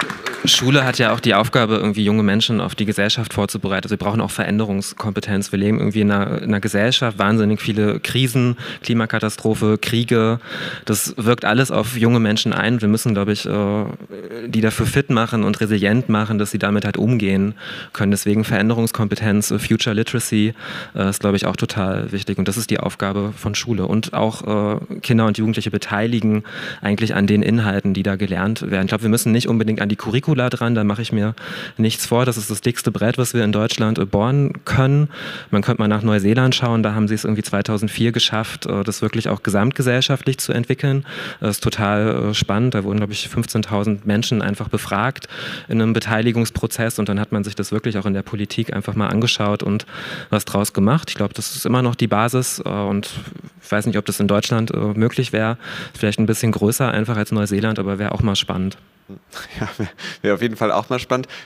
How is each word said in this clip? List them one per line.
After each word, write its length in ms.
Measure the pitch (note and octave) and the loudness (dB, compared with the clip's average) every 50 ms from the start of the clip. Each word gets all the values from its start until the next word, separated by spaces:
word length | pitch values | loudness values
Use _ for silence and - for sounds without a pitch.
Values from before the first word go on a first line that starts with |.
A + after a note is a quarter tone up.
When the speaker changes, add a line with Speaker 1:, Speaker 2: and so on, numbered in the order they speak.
| - - - - - - - - - | -6 -6 -8 -10 -10 -10 -6 -2 0
Speaker 1:
Schule 400 | - - - B2 B2+ C#3+ C#3+ C3 | 2 2 4 4 4 4 4 4
hat 140 | B2+ B2 - | 2 2 2
ja 140 | B2 A2 A2 | 2 2 2
auch 60 | A#2+ | 2
die 160 | - A#2 G2+ | 2 4 4
Aufgabe, 400 | G2+ A2+ - - C3 A#2 G#2+ A2 | 4 4 4 2 2 2 4 2
irgendwie 280 | G2+ G2 G#2+ G2+ G#2+ G#2 | 2 2 0 0 2 2
junge 180 | G2+ G#2 A2 G#2 | 2 4 4 4
Menschen 380 | G2+ G2 A2+ A2 - A#2 G2+ | 4 2 2 2 0 0 0
auf 140 | F#2 F#2+ - | -2 -2 -4
die 80 | - G#2+ | -2 -2
Gesellschaft 480 | G2+ G#2 - G2+ G#2 - - A2 - - | -2 0 0 0 0 0 -2 -4 -2 -2
vorzubereiten. 540 | - G2+ G2+ - G#2 - F#2+ G2 F#2+ - | -2 0 0 -2 -4 -2 -2 -2 -2 -2
Also 80 | - G#2 | -2 -2
wir 40 | - | -2
brauchen 220 | - G#2 G#2 A#2 | 0 0 0 0
auch 100 | G#2 G2+ | 0 -2
Veränderungskompetenz. 1200 | - - G#2+ - G2+ G#2+ A2 G#2 G2 G2 G2 - - - - A2 G2 G#2+ - - G2+ G2 G2+ - | -2 -4 -2 0 0 0 0 0 -2 -4 -4 -6 -8 -6 -6 -4 -4 -4 -4 -2 -2 -2 -2 -2
Wir 80 | - G2 | 0 0
leben 200 | G2 G#2 A2 G2+ | 2 2 2 2
irgendwie 240 | G#2+ G#2+ G2+ A2 G#2 | 0 0 2 2 2
in 80 | G#2 G#2 | 4 2
einer, 260 | G2+ G2 - - - | 2 0 0 -2 -4
in 60 | - | -2
einer 160 | - G#2+ G2+ | 0 0 0
Gesellschaft, 580 | G2 G#2+ - G2+ G#2 B2 B2+ - C3+ A#2 G2+ F#2+ | 0 0 0 2 2 2 2 2 0 0 0 0
wahnsinnig 420 | G2 G2+ A2+ A2+ G#2+ G#2 G#2+ G#2 | 2 2 4 4 2 2 0 0
viele 380 | - - G#2 G#2+ G#2 G#2 A2 - | -2 -2 0 0 2 0 0 -2
Krisen, 580 | - - - B2+ C3+ B2 A#2 C3 A#2+ B2 A#2+ - - - - - - | -2 -2 0 0 2 2 2 2 2 2 2 -2 -6 -12 -12 -8 -4
Klimakatastrophe, 960 | - A#2 A#2 A2 A2 - A2 G#2+ G#2+ - - - A2 A2 - A2+ G#2+ G#2+ G#2+ | 0 0 0 0 0 0 0 -2 -2 -2 -2 0 0 0 2 2 2 2 2
Kriege. 600 | - - A2+ A#2 A#2+ A#2 B2+ A2+ A2 A2 A#2 A#2 - - - - - - - - - | 0 0 0 0 2 2 2 4 4 2 0 -2 -4 -8 -10 -8 -8 -8 -10 -8 -4
Das 300 | - G#2+ G2+ - - - | -2 -2 -2 -2 -4 -6
wirkt 280 | - G#2 A2+ A#2+ - - | 0 2 2 2 2 2
alles 260 | G2+ G#2+ B2 C3+ B2 - | 2 2 2 2 2 0
auf 240 | G#2 A2+ A#2+ B2+ | 0 0 -2 0
junge 240 | A#2+ A2+ A#2 A#2+ A#2 | 2 4 4 4 4
Menschen 320 | A2+ G#2 G#2+ A2 - A2+ - | 4 2 2 0 0 0 0
ein. 280 | - G2+ A2 B2 A#2 | 0 2 2 2 2
Wir 60 | G#2+ | 2
müssen, 280 | G#2 G#2+ A2+ - A#2+ G#2+ | 2 2 2 2 0 0
glaub 140 | G2+ G2+ G#2 | 0 0 0
ich, 180 | G#2 G#2 - | 0 -2 -2
äh, 380 | G2 G2+ G#2 G#2 G2+ G#2 G#2+ G#2 - - - - - - G2+ F2+ - A2 A#2 A2+ | -2 -2 0 0 0 0 -2 -2 -4 -8 -10 -14 -16 -14 -14 -14 -12 -12 -10 -8
die 140 | A#2+ - A2+ | -4 0 2
dafür 260 | G#2+ A2 G#2+ - A2 | 2 2 2 2 0
fit 240 | A2+ - C#3 C#3 - | 2 2 2 2 2
machen 320 | C3+ A2 A2+ A2 A#2+ A2 G#2 | 2 2 2 2 2 2 2
und 160 | G2+ G#2 - | 2 2 0
resilient 480 | A2+ G2+ A2 G2+ F#2+ G2 A2 B2+ B2 - | 0 2 2 2 4 4 4 2 2 2
machen, 280 | A2 G#2 G#2+ G#2+ A2+ G#2 | 2 2 2 0 0 0
dass 120 | G#2 G2+ - | 0 -2 -2
sie 60 | G2+ | 0
damit 260 | G2 G2+ G#2 G#2 G2+ | 0 0 2 0 0
halt 120 | G#2 - - | 0 0 0
umgehen 560 | G#2 A2 A#2 A2+ G2+ G2 G2 F#2+ G2 G#2 G#2+ - - - - - - - - | 2 2 2 2 2 2 2 2 2 0 -2 -6 -10 -12 -12 -12 -12 -10 -4
können. 200 | - G#2+ G2 G2+ | 0 2 2 2
Deswegen 320 | G2 - G#2 G#2 A2 A2 | 2 2 2 2 2 2
Veränderungskompetenz, 1040 | - A2+ G2 G#2 A2+ A#2 A#2 A2+ A2+ - - A2 G2+ G2+ - G#2 G#2+ G2 G#2 G#2 - | 2 2 2 4 2 2 2 0 0 0 0 0 0 0 0 0 2 2 2 2 0
äh, 80 | - G#2 | -2 -2
Future 380 | - - A2+ A2 - A#2 G#2 | 0 2 0 2 2 0 0
Literacy, 580 | G#2 A2+ - - A#2 - - A2+ G#2+ G#2 A2 A2 - - - - - - - - | 0 0 0 -2 -4 -2 0 2 2 2 2 0 -4 -10 -12 -12 -12 -12 -8 -4
äh, 140 | - G2 G2 | -2 0 0
ist, 120 | G2 - | 0 0
glaub 140 | - G2+ G2 | 2 2 2
ich, 120 | G2 - | 2 2
auch 100 | - F#2 | 0 -2
total 560 | - A#2 - - G#2+ F#2+ F#2+ F#2+ G2+ G#2+ - - | -2 -4 -4 -2 -2 -2 -2 -2 -2 -4 -4 -6
wichtig. 260 | G2 G2 - G2 F#2+ | -6 -4 -4 -2 -2
Und 80 | F#2+ | 0
das 100 | G2+ F#2 A2+ | 0 -2 -2
ist 120 | A2+ - | -2 -2
die 80 | G#2+ - | -2 -2
Aufgabe 540 | - G2+ - - G#2 G2 G2 G#2 G2+ G#2 G#2+ | -2 -4 -4 -2 -4 -2 -2 -2 -2 -4 -4
von 180 | - - G#2+ G2+ | -6 -6 -4 -4
Schule 300 | - - A#2+ A#2 F#2+ F#2 | -4 -2 -2 -2 0 0
und 260 | - G2 A2 A2 - - | 0 0 0 -2 -2 -2
auch, 640 | - G#2+ A2 A2 - - - G#2+ G#2 G#2 G#2 G#2 - - | 0 0 0 -2 -4 -4 -2 0 0 0 0 -2 -2 -4
äh, 180 | - - - | -8 -10 -6
Kinder 260 | - - A#2+ A2+ A2+ | 0 2 4 4 4
und 120 | A2 G2+ - | 4 2 2
Jugendliche 320 | A2 A2 G#2+ G#2 - A2 G2+ | 0 0 0 -2 -2 -2 -4
beteiligen 720 | G2+ - - G#2+ G2+ A2 A#2 A#2+ A2+ G#2 A2 G#2+ G#2+ G#2+ - - - - - - - - | -4 -4 -2 -2 -2 0 0 0 2 2 2 2 0 -2 -6 -10 -12 -10 -12 -8 -4 -2
eigentlich 320 | G2+ G#2 G2+ A2+ A2 - | 0 0 2 0 0 2
an 100 | G2 G2+ | 2 4
den 160 | G2+ G#2 G#2 - | 4 4 4 4
Inhalten, 520 | - A2+ A#2 G#2+ G#2 F#2+ G2+ - G2+ F#2+ | 4 4 2 2 2 0 0 0 0 0
die 80 | F#2+ F#2+ | 0 0
da 100 | G2+ G2 | 0 -2
gelernt 540 | F#2 G2+ F#2 F#2 F2+ F#2+ G#2 A2+ - - G2 | -2 -2 -2 -2 0 0 0 -2 -2 -4 -2
werden. 140 | G2+ F#2+ F#2+ | 0 0 0
Ich 40 | F#2+ | 0
glaub, 120 | A2 G#2 A#2 | 0 0 2
wir 60 | G#2+ | 2
müssen 240 | A2 A#2 - A#2+ A2 | 2 2 2 2 2
nicht 160 | A#2+ - - | 2 2 2
unbedingt 320 | A#2 A2+ A2 A2 A2 - | 2 2 2 0 0 0
an 80 | G#2 G2+ | 0 0
die 80 | G#2 | -2
Curricula 400 | - - A2 G#2+ C3 - D#3+ D3+ B2+ B2 B2 | -2 -2 -2 -2 0 0 2 2 2 0 0
dran, 240 | B2 - A#2+ A#2 A#2+ | -2 -2 0 0 2
da 80 | A2+ G#2 | 2 2
mache 160 | G#2 G2+ G#2+ A2+ | 2 0 -2 -2
ich 100 | - A2+ | -2 0
mir 220 | G#2+ G2+ A2 A2+ - - - - - - - - - | 0 0 0 -2 -6 -10 -12 -12 -10 -12 -8 -2 0
nichts 260 | A2+ A2 A2 - - | 0 0 0 -2 -2
vor. 220 | - A#2+ A#2 B2+ | 0 2 2 4
Das 100 | B2 A2+ | 2 0
ist 140 | A2+ A2 - | -2 -4 -6
das 100 | A2 G2+ | -4 -2
dickste 300 | - A#2+ A#2 - - B2+ | -2 -2 -2 -2 -2 -2
Brett, 260 | G2+ - G#2 A2+ B2 | -2 0 0 0 2
was 160 | - B2 - - | 0 0 0 0
wir 100 | A#2+ A2 | 0 2
in 80 | G#2 G#2 | 2 2
Deutschland, 460 | G#2 G#2+ A#2 - - A2+ G#2+ A2 - | 2 0 0 0 0 0 0 0 0
äh, 60 | F#2+ | 0
bohren 600 | F#2+ - G2+ G#2+ B2 C3+ C#3+ C#3 - - - - | 0 2 2 2 2 2 2 2 0 -2 -4 -6
können. 440 | - - - C3 C#3 C#3+ D3 D3+ D3 - - - - - - - - | -2 2 2 4 4 4 4 4 2 -2 -6 -12 -12 -12 -12 -6 -2
Man 120 | - G#2 G2 | 0 0 2
könnte 180 | - A#2 - | 2 0 2
mal 80 | A2 G#2+ | 2 2
nach 140 | G#2 G#2+ G#2+ | 2 2 2
Neuseeland 520 | A2 G#2+ G2+ F#2+ G2+ A2+ B2+ B2+ C3 B2+ | 2 2 4 4 4 4 4 4 4 2
schauen, 280 | - B2+ A#2+ A#2 A2+ G#2 | 2 0 0 2 2 2
da 120 | G#2 G#2 | 2 2
haben 120 | A2 G#2+ G#2 | 2 0 2
sie 60 | A2 | 0
es 100 | G#2 - | 0 0
irgendwie 180 | G2+ G#2+ G#2 G#2 | 0 0 -2 -2
zweitausendvier 640 | - - G2+ G2+ - A2 G2+ A2 G#2 - - A2+ A#2 A2+ | -2 -2 -2 0 0 0 -2 -2 -2 0 0 0 2 2
geschafft, 540 | - - - A2 G#2+ A2+ - - - - | 2 0 0 0 -2 -4 -4 -8 -8 -6
äh, 160 | - G2+ G2+ G2 | -4 -2 -2 -2
das 160 | G#2 G2+ - G#2+ | -2 -2 -2 -2
wirklich 260 | G#2+ - A#2 - - | -2 -2 -2 0 0
auch 140 | G#2 G#2 - | -2 -2 0
gesamtgesellschaftlich 920 | - G2+ G2+ G2+ C3 - - C3 B2+ B2 B2+ C3 - C#3 - - C#3 C3 - | 0 2 2 2 2 2 0 0 2 2 2 2 2 0 0 0 -2 -2 -2
zu 140 | - - - | -2 -2 -2
entwickeln. 540 | A#2 A#2 - C3 - - C#3 C3+ C#3 C#3 - - - - - - - | 0 0 0 -2 0 0 0 0 0 -2 -4 -8 -10 -10 -10 -8 -4
Das 100 | - G#2+ G2+ | -2 -2 -2
ist 60 | - - | 0 -2
total, 640 | A#2 - - G#2 G2+ G#2 G#2 G#2+ A2 C2 B1+ A2+ G#2 | -2 0 2 2 2 4 4 2 2 2 0 0 0
äh, 40 | G#2+ | -2
spannend. 400 | - - - G2 G#2+ A#2+ B2+ - | -2 0 0 2 2 2 2 2
Da 80 | G#2 F#2+ | 0 0
wurden, 140 | G2+ G2+ G#2+ | 0 0 0
glaub 120 | G#2 G2 G#2 | -2 -2 -4
ich, 160 | - - - | -6 -8 -6
fünfzehntausend 760 | - A#2 A2+ - - A#2 G#2+ - G#2+ G2+ G2+ A2 G#2 G2+ - | -4 -4 -4 -2 -2 -2 -2 0 -2 0 0 0 -2 -2 0
Menschen 380 | G#2 G2+ A2 A#2+ - B2 G#2+ F2 | 0 0 0 2 0 0 0 0
einfach 260 | F#2+ G2+ - A2 - | -2 -2 -4 -4 -4
befragt 600 | - G#2 - - G#2 G2 A2 C3 - - - - - - - - - - - - | -4 -4 -4 -2 -2 0 0 0 -2 -4 -10 -14 -14 -12 -10 -10 -10 -10 -6 -2
in 120 | A#2+ A2+ | 0 2
einem 120 | A2 A2 A2+ | 2 2 2
Beteiligungsprozess 1040 | A2+ - A2 A2+ G#2+ A2+ A#2+ A2 A#2 A2+ A2 - - - A2 - - A2+ A2+ - - | 0 0 0 0 2 2 2 2 2 0 0 -2 -4 -4 -4 -2 -2 -2 -2 -2 -2
und 100 | G#2 G2+ | -2 0
dann 120 | G2+ G2+ | 0 -2
hat 100 | G#2+ - A2+ | -2 0 -2
man 120 | G#2 G2 | -2 -2
sich 100 | G#2+ - | -2 -4
das 160 | - G2 - G#2 | -6 -4 -2 -2
wirklich 240 | A2 - B2 G#2 | -2 -2 -2 -2
auch 80 | G2+ F#2+ | -2 -2
in 60 | G#2 F#2+ | -2 -2
der 80 | F#2+ - | -2 -4
Politik 520 | - - G2+ G#2 - - - A2+ - - | -4 -6 -6 -6 -4 -4 -4 -4 -2 -4
einfach 200 | G2+ - - G2+ | -6 -4 -4 -2
mal 140 | G#2 G#2 - | 0 0 0
angeschaut 540 | F#2 G#2+ A#2 A#2+ - - G#2+ G#2 G#2 G2+ - | 2 2 2 0 0 0 0 0 0 0 0
und 240 | G2 G2+ G#2 - - - - - - - - - - | -2 -2 -2 -4 -8 -12 -14 -12 -12 -12 -12 -4 -2
was 140 | - G#2 - | -2 -2 0
draus 280 | - - G2+ G#2 - - | 0 0 0 0 0 2
gemacht. 360 | G2+ G2 G#2+ C#3 D#3+ - - | 2 4 4 4 2 0 -2
Ich 60 | - | -4
glaub, 160 | - G#2 G2 - | -4 -4 -4 -4
das 200 | - G#2+ - - | -6 -8 -8 -6
ist 80 | C3 - | -4 -2
immer 160 | - A#2 B2+ B2+ | 0 2 2 2
noch 120 | A#2+ A#2+ | 0 0
die 140 | - B2 G#2+ | 0 0 2
Basis, 520 | G#2 G#2 A2+ A#2+ B2+ B2+ B2+ - - - - | 2 2 2 2 2 0 -2 -2 -4 -6 -4
äh, 40 | F#2+ | -4
und 400 | G2 G#2 G2+ G2 G2+ G2+ G#2 - - - - - - - - - - - - | -4 -2 -2 0 -2 -2 -4 -6 -8 -12 -12 -14 -16 -18 -18 -20 -20 -20 -8
ich 80 | - G2+ | -4 -2
weiß 140 | G#2 G#2 | 0 0
nicht, 100 | A#2+ F#2+ | 0 0
ob 80 | G#2 - | 0 -2
das 120 | - G2 - | -2 0 0
in 60 | G#2 G2 | 2 2
Deutschland, 440 | G2+ G#2 - - B2 A2+ A2+ A2+ - | 2 2 2 2 0 0 0 0 -2
äh, 40 | |
möglich 560 | A2 G#2 G#2 G#2 G#2+ A2 A#2+ - - B2+ - - | -2 -2 -2 0 2 2 2 2 0 -2 0 0
wäre. 240 | G#2+ A2 A2 A#2 - - - - - - - - | 0 0 0 -2 -4 -8 -12 -12 -12 -12 -14 -6
Vielleicht 220 | - - G#2+ G#2 - | -2 0 0 2 2
ein 80 | A2+ | 2
bisschen 260 | G#2 A2 - - A2+ G#2 | 2 2 2 2 0 2
größer 380 | G#2+ G#2 G#2 A#2 - C#3 A#2+ | 2 2 2 2 2 0 0
einfach 260 | - G#2+ A2 A2+ A#2 | 0 0 0 0 -2
als 160 | G#2+ G#2 - A2+ | -2 -2 -2 0
Neuseeland, 460 | G#2+ G2+ G2 G2+ G2 G#2+ A2 A2 G#2+ | 0 0 0 0 0 0 0 0 -2
aber 200 | F#2+ G2 G2 F#2+ | -2 -2 -2 -2
wäre 140 | G#2 G2+ - | -2 -2 0
auch 100 | G2+ - | 0 0
mal 140 | G#2+ G2 | 0 0
spannend. 400 | - - - F#2+ F#2 F#2 F#2+ - - - _ _ _ _ - G2 - _ _ - - - - - - | 0 -2 -2 -2 -4 -4 -4 -6 -8 -14 _ _ _ _ -20 -20 -20 _ _ -18 -16 -16 -12 -8 -8
Speaker 2:
Ja, 80 | A2 G2 - - | -8 -6 -6 -6
wär, 100 | G#2+ F#2 - - - - - - - | -8 -8 -8 -10 -14 -14 -10 -4 0
wär 120 | G#2 G2+ | 0 0
auf 80 | F2 A#2+ | 0 0
jeden 140 | A#2 A2+ | -2 -2
Fall 160 | - A2+ G#2 - | -2 0 0 0
auch 160 | F#2+ A2 - | 0 -2 -2
mal 100 | C3 B2 | -4 -6
spannend. 300 | - - B2+ B2+ B2+ - - - - | -2 -2 -2 -2 -2 -6 -12 -18 -10